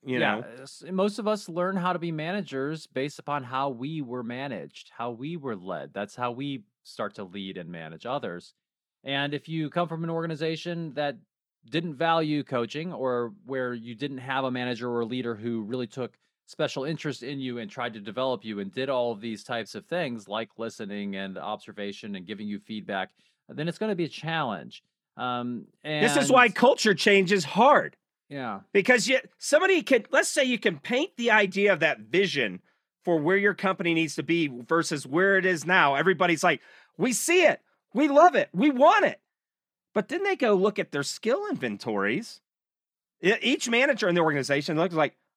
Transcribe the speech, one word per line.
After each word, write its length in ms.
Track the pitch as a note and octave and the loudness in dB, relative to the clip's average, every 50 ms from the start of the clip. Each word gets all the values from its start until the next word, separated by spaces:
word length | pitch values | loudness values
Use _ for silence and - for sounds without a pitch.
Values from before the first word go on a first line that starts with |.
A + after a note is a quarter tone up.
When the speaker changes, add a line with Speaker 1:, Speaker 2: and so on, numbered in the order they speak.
| - | -8
Speaker 1:
you 140 | B2+ C3 A#2+ | -4 -2 0
Speaker 2:
Yeah, 180 | C#3 B2+ G#2 A2 | 0 0 0 -2
Speaker 1:
know? 40 | - - A#2 B2+ | -6 -10 -16 -18
Speaker 2:
s-, 220 | C3+ C3+ - - - F3 | -18 -20 -20 -18 -12 -4
most 280 | F#3+ F#3 G3 G#3 G#3 - | -2 0 0 0 0 -2
of 80 | G#3 G#3 | -2 -2
us 200 | G#3+ G#3 - - | -2 -2 -4 -6
learn 280 | D#3+ F3 F3+ F#3+ G3 | -4 -2 -2 -2 -2
how 160 | F#3 F3 F#3 | 0 0 0
to 60 | F3 E3+ | -2 -2
be 140 | E3+ E3+ | -4 -4
managers 760 | D#3+ D3+ D3+ E3+ G3 G#3 F#3+ - C3+ C3+ C3+ D3 D#3+ D3+ - | -4 -4 -4 -4 -4 -4 -6 -6 -6 -4 -4 -4 -6 -8 -12
based 320 | - - B2+ C#3 D3 - - | -8 -6 -4 -4 -4 -6 -10
upon 260 | - D3 D3 C#3+ C3 | -8 -6 -6 -6 -4
how 240 | A#2 B2+ C3 C#3 C#3+ | -4 -4 -2 -2 -2
we 320 | B2+ A2+ B2+ D3 D#3+ D#3 | -4 -6 -8 -6 -6 -6
were 200 | C#3 A#2 B2 B2+ | -6 -6 -8 -8
managed, 680 | A#2 A2 A#2+ B2+ C#3 C#3+ A#2 F2 C#2+ C2 - - - - - | -8 -8 -8 -8 -8 -8 -8 -10 -10 -12 -16 -20 -20 -16 -12
how 140 | - A#2+ A#2+ | -8 -8 -8
we 260 | A#2 A2+ C3 D#3 F3 | -8 -8 -8 -10 -8
were 200 | E3 C3+ C3 A2 | -8 -8 -8 -8
led. 360 | F#2 F2+ F#2+ F2 D2+ C#2 D2 - | -8 -8 -8 -8 -8 -8 -8 -8
That's 220 | G2 G#2 G2+ - | -8 -8 -8 -6
how 160 | B2 B2 B2 | -6 -6 -4
we 320 | A#2 B2 C#3 C#3+ C#3 B2 G2+ _ _ _ | -4 -6 -6 -6 -8 -8 -12 _ _ _
start 320 | _ - - - A2 G#2 - | _ -14 -8 -8 -8 -8 -8
to 100 | - G2+ | -10 -14
lead 320 | F2+ F#2+ G2+ F#2+ F#2+ F2+ F#2 | -12 -10 -10 -10 -10 -10 -10
and 120 | E2+ E2 | -12 -12
manage 360 | F2 E2 D#2+ D#2+ E2 D#2 - | -12 -12 -12 -14 -14 -12 -8
others. 480 | A#2 C3+ C#3+ - G2 F2 F2 - - _ _ _ _ _ _ _ _ _ _ - | -8 -6 -6 -6 -8 -10 -10 -14 -18 _ _ _ _ _ _ _ _ _ _ -8
And 280 | C3+ C#3 C#3 C#3+ C#3+ D3 | -6 -4 -2 -2 -4 -4
if 140 | C#3 - D#3+ | -8 -8 -6
you 220 | D#3+ D#3+ D#3 - | -4 -4 -4 -2
come 180 | - E3+ F3 E3 | -2 -2 -2 -2
from 160 | E3 D#3+ E3+ | -4 -6 -4
an 60 | E3 | -4
organization 840 | E3 E3 E3 E3+ D#3+ C#3+ D#3+ D#3+ E3 D#3+ - F3 E3+ E3+ E3 D#3 A#2+ | -4 -4 -4 -6 -6 -4 -4 -4 -4 -4 -6 -8 -8 -6 -8 -6 -4
that 220 | D3+ D3 C#3+ B2+ G2+ - _ _ _ _ _ _ _ _ | -2 -2 -2 -4 -6 -14 _ _ _ _ _ _ _ _
didn't 300 | A#2+ B2 E3 E3 F3 C#3+ | -6 -4 -4 -4 -4 -4
value 480 | B2 E3 E3 E3 E3 D#3+ D3+ D3 D3 | -2 0 2 2 2 2 2 0 -2
coaching 500 | C3 - C3+ A#2+ A#2 A2 - D3+ E3 F#3 | -2 -2 -2 -2 -2 -2 -4 -8 -8 -8
or 400 | D3+ G#2+ C3 B2+ B2 A#2+ A#2+ A#2 G2+ G2+ F#2+ | -6 -4 -2 -2 0 -2 -2 -4 -8 -12 _
where 280 | A#2+ C3+ C3 B2+ B2 B2 | -8 -4 -4 -4 -4 -4
you 200 | A#2 A2+ A#2+ A#2 | -8 -10 -12 -8
didn't 240 | G#2 C#3 C#3 C#3 B2+ | -8 -8 -8 -8 -8
have 260 | B2+ C3+ C3 C3+ C3+ | -6 -4 -2 0 0
a 60 | B2+ | 0
manager 400 | B2+ B2+ B2 B2 B2 A2 B2 B2 | -2 -2 -2 -4 -4 -4 -4 -2
or 100 | A#2+ A#2 | -2 -2
a 60 | A#2 | -2
leader 280 | A2 B2 B2+ A#2 A#2+ A2+ | -2 -4 -4 -4 -4 -6
who 280 | G#2 A2 A#2+ A#2 A2+ | -4 -4 -4 -4 -4
really 240 | G#2 G2+ B2 B2+ B2 | -4 -4 -4 -6 -6
took 320 | G#2+ - C3 B2 A2 - _ _ _ _ _ _ | -6 -6 -8 -8 -8 -10 _ _ _ _ _ _
special 380 | - - - D#3 C3+ - C#3 C3 | -14 -6 -4 -4 -2 -2 -4 -4
interest 380 | D#3 E3 - - D3+ B2 - | -4 -4 -4 -6 -6 -6 -6
in 160 | A#2 C3 D3 C#3 | -8 -10 -8 -6
you 200 | C3 B2+ A#2+ A#2+ | -6 -6 -6 -6
and 120 | A2 G2+ | -8 -8
tried 240 | - C3 A#2+ A#2+ A2 | -6 -6 -6 -6 -6
to 60 | A2 | -10
develop 440 | G2+ G#2+ G2 B2+ C3 C3 B2 G#2 - | -12 -8 -4 -2 -2 0 -2 -2 -4
you 140 | A2 G#2+ G2+ | -6 -6 -6
and 140 | G2 G2 | -6 -6
did 180 | - B2+ C3 C3+ | -6 -4 -2 0
all 220 | C3+ B2 A#2+ A#2+ | 0 0 0 0
of 80 | A2+ G2+ | -2 -4
these 240 | A2+ A#2 A2 G2+ - | -8 -8 -10 -10 -8
types 300 | - B2 A#2 G#2+ - - | -6 -6 -6 -6 -8 -10
of 120 | G#2+ - | -14 -8
things 400 | _ E3 F3+ E3 C3 A#2+ A2 G2 | _ -4 -4 -2 -4 -6 -8 -8
like 240 | F#2 G2+ A2 A#2 - _ - | -6 -6 -6 -6 -8 _ -10
listening 560 | A2+ A2+ - - A2 G2 G2+ G2+ G2+ G2+ G2 | -8 -8 -8 -10 -10 -8 -8 -6 -6 -6 -6
and 220 | F#2+ G2 G2 F#2 F#2 | -6 -8 -8 -8 -8
observation 800 | C#2+ G2+ G#2+ G#2 - A2+ F#2 G#2 G2+ G2+ G2 - - G#2+ G2+ | -8 -6 -8 -8 -10 -14 -12 -10 -8 -8 -10 -10 -12 -12 -12
and 100 | F#2+ F2 | -12 -10
giving 220 | F#2+ G#2+ G2 G#2+ G#2 | -12 -12 -10 -8 -8
you 100 | G#2 G2 | -8 -10
feedback, 520 | - - A2 G#2+ F2 G2+ G2+ F#2+ F#2 - _ _ _ _ _ _ _ - | -10 -10 -12 -10 -8 -6 -4 -4 -6 -6 _ _ _ _ _ _ _ -14
then 200 | - C#3 D#3 E3+ | -10 -6 -6 -6
it's 100 | E3 - | -6 -4
gonna 160 | A3 A3 G3 | -4 -4 -2
be 100 | E3+ E3+ | -4 -4
a 40 | C#3 | -6
challenge. 720 | - - D3+ D#3+ E3 D#3+ D3 A#2 G2+ D#2+ B1 - - - _ _ _ _ _ _ _ | -8 -8 -6 -4 -2 -2 -2 -2 -4 -6 -8 -12 -18 -20 _ _ _ _ _ _ _
Um, 500 | - B2 B2 B2 B2 A#2+ B2 B2 G#2 - - _ _ - | -8 -6 -4 -4 -4 -4 -6 -8 -8 -10 -14 _ _ -8
Speaker 1:
This 320 | D3 D#3 D3+ G3+ A#3 - | -6 -2 2 2 4 4
is 140 | D4 B3 - | 2 4 6
why 140 | C4 B3+ B3 | 6 6 6
Speaker 2:
and 80 | A3+ - | 6 6
Speaker 1:
culture 400 | - A#3+ B3+ - - - A3 F#3+ | 6 6 6 6 6 4 2 2
change 360 | - - G#3+ G3+ G3 F#3+ E3+ | 4 4 6 6 6 6 4
is 140 | G#3 F#3+ D3 | 2 0 0
hard. 520 | - - F#3 A#3+ C#4+ C#4+ F3+ - D2 - _ _ _ _ _ _ _ | 0 4 6 8 8 8 8 6 2 -6 _ _ _ _ _ _ _
Speaker 2:
Yeah. 300 | C#3+ C#3 B2+ A2+ G2+ F#2+ - _ | -10 -8 -8 -8 -8 -10 -8 _
Speaker 1:
Because 340 | - G3+ F#3 B3 B3 A#3+ E3+ | 2 2 4 6 4 4 4
you, 120 | A3 C4 B3 - - _ _ | 2 0 0 0 -6 _ _
somebody 440 | - - C#4 D#4+ F#4 G4 F#4+ E4 | 0 2 4 4 6 4 2 2
can, 240 | G3+ - C4+ A#3 - - | 2 2 2 2 2 2
let's 180 | - D4 E4 - | 2 2 2 2
say 120 | - D4+ C4+ | 0 0 0
you 140 | B3+ B3 - | 0 0 0
can 200 | - G#3 E3 C#3+ | 0 -2 -2 -2
paint 320 | - - B3 C4 D#4+ - _ | -4 -2 -2 -2 -2 -4 _
the 140 | - A#3 A#3 | -4 2 4
idea 420 | G#3+ G#3+ G3+ F#3+ F#3+ G3 G3+ G#3 F#3 | 4 4 4 2 2 2 4 4 4
of 60 | D3+ | 4
that 200 | D#3+ D3+ C3 G#2+ | 2 2 0 -2
vision 600 | G#2+ G#2+ C#3+ F3+ G3+ E3+ C#3 C#3 A#2 G#2 F2+ F2+ - _ _ _ _ _ _ _ _ | -4 0 2 2 2 2 2 0 -2 -2 -4 -8 -14 _ _ _ _ _ _ _ _
for 140 | F3+ E3+ D#3 | 0 0 2
where 180 | D3 E3+ F#3+ | 2 2 2
your 180 | G3+ G3+ G#3 F3+ | 4 4 2 0
company 380 | - G3 G3 F#3 - F#3 E3+ | 2 0 -2 0 0 0 0
needs 220 | E3 D#3+ E3 C#3+ - | 2 2 0 0 -2
to 60 | D#3+ | -4
be 240 | C#3+ C#3+ E3+ E3+ D#3+ C#3+ | -2 0 0 2 0 -2
versus 580 | B2 A#2+ A#2+ - E3 E3+ D#3+ - E3 C#3+ - | -4 -8 -2 0 0 0 2 0 -4 -6 -4
where 300 | B2+ C#3 E3+ F#3+ G3 G3 | -2 0 2 4 4 4
it 80 | F#3+ F3+ | 4 4
is 220 | F#3 F#3 D3 D3+ | 2 0 0 0
now. 280 | E3 F#3 F3+ D#3 C#3+ C#3 | 2 4 6 6 6 4
Everybody's 480 | D3 D#3+ F#3+ F#3 C#3 F#3 F3 E3+ D3 | 4 2 2 4 4 4 2 4 4
like, 200 | - F3 D3 - - - - - - _ _ | 4 2 2 2 -4 -12 -20 -20 -20 _ _
"We 160 | - G3 C4 | -2 -2 0
see 320 | A3+ - - D#4 F4 F#4 E4+ | 0 0 0 2 4 6 6
it. 160 | A#3+ D3+ - _ _ _ _ _ _ | 4 4 0 _ _ _ _ _ _
We 160 | - A3+ D4+ D4 | 0 0 2 6
love 260 | C#4 C#4+ E4+ F4+ C#4 | 8 8 8 8 8
it. 140 | G3 C3+ - - | 4 0 0 0
We 160 | F3 B3+ D4+ | 2 2 4
want 340 | C4 B3 C#4 E4 G#4 G#4 F4 | 6 6 8 8 8 6 4
it." 160 | G#3+ - - _ _ _ _ _ _ _ _ _ _ _ _ _ _ - | 2 0 -4 _ _ _ _ _ _ _ _ _ _ _ _ _ _ -2
But 140 | G#3 G#3 - | -2 -2 -2
then 140 | C#4 F4+ | -2 -2
they 140 | G4 G4+ F#4+ | 0 0 0
go 180 | - C4 A3 G#3 | 2 4 4 4
look 240 | F#3 F#3+ G#3+ G3+ G#3 | 4 4 2 2 0
at 120 | E3 - | -4 -4
their 120 | - C#3+ | -4 -4
skill 440 | - - - - - G#3+ C4 G4+ G#4 G#4 | -4 -4 -6 -4 -2 0 0 0 -2 -4
inventories. 920 | D#4 D3 B2+ A2+ G2+ G2 - B2 G#2+ G2 G2 G2+ B2 F#3+ A#3+ - - - _ _ _ _ _ _ _ _ _ _ _ _ _ _ _ _ | -4 -4 -4 -4 -6 -6 -4 -2 -2 0 0 0 0 -2 -4 -10 -16 -20 _ _ _ _ _ _ _ _ _ _ _ _ _ _ _ _
E-, 120 | - F#3 A3+ A3 | 2 2 2 4
each 260 | - A#3 C#4+ D#4 - A#3+ | 2 2 0 2 0 0
manager 400 | A#3 A#3+ C4 D4 C4 - A3 F3+ | 2 4 4 4 2 2 2 2
in 60 | F3 | 4
the 60 | F3 | 4
organization 540 | E3 D#3+ D3 C#3+ B2+ C#3 C#3 D3 C#3+ - D#3 | 4 4 2 0 0 0 0 0 0 0 0
looks 180 | D#3 F3 F#3+ E3+ | 0 0 0 2
like, 220 | D#3 D3+ C3+ - _ _ _ _ | 0 0 0 -2 _ _ _ _